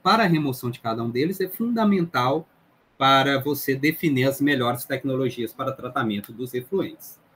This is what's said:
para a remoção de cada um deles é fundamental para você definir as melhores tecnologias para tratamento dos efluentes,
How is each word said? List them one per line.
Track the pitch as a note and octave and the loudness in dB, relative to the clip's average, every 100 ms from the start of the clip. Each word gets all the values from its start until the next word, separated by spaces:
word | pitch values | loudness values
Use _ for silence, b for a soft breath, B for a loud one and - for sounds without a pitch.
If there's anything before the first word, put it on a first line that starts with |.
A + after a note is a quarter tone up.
para | F#3 A3 | 2 4
a | G3+ | 4
remoção | D#3 C#3+ B2+ B2 | 2 0 -2 -6
de | A#2+ | -6
cada | A#2 A2+ | -6 -4
um | A#2 | -2
deles | A#2+ D#3+ G3 | -2 -2 -2
é | F#3 | -6
fundamental | - A#3 A3+ G#3+ G3 E3+ B2+ B2 D3+ - _ _ _ _ - | -4 -2 2 2 2 2 0 0 0 -4 _ _ _ _ 0
para | C3+ C3+ C#3 C#3 | 4 6 4 2
você | C#3+ C#3+ - | 0 -2 -2
definir | C3 D3+ D#3 E3 C3 | 0 0 0 0 2
as | C3 C3 | 2 2
melhores | C#3+ C3+ A#2+ A#2+ | 2 2 0 -2
tecnologias | - C3 C#3 C3 C3 A#2+ A2+ | -4 -6 -2 -2 -2 -2 -6
para | - C3+ | -6 -6
tratamento | B2+ B2 C#3 A2+ G#2 - | -6 -6 -4 -2 -2 -6
dos | A2+ B2+ | -10 -8
efluentes, | B2 B2 G3 G2+ - - - _ | -8 -4 -4 -4 -8 -20 -20 _